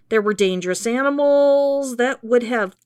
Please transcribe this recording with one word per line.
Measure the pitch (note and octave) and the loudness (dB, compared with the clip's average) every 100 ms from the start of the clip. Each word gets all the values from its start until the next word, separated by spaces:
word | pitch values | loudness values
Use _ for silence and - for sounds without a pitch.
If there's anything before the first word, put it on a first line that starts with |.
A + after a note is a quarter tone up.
| - | -4
there | A3 | -2
were | G#3 | 0
dangerous | G#3 F#3+ F#3 F3+ F3+ A#3 | 0 0 -2 -4 -4 -2
animals | B3 C#4 C#4+ C#4+ C#4+ C#4+ C#4 C#4 C#4 C4+ A#3+ | -2 0 0 2 4 4 4 2 -2 -4 -2
that | B3 C4 | -2 -4
would | A3 A#3+ | 0 0
have | A3+ A#3+ F#3+ - | 0 -4 -4 -8